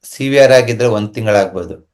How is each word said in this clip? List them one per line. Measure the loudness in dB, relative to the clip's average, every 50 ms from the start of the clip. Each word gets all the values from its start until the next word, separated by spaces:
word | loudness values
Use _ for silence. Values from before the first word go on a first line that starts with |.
| _
ಸಿವಿಯರ್ | -20 -12 -8 -6 0 2 4 4 6
ಆಗಿದ್ರೆ | 4 4 2 0 -4 -2 -2
ಒಂದ್ | -2 -2 -2 -6 -6 -8
ತಿಂಗಳಾಗ್ಬೋದು. | -8 -4 0 0 0 0 -2 -6 -12 -12 -12 -16 -20 _ _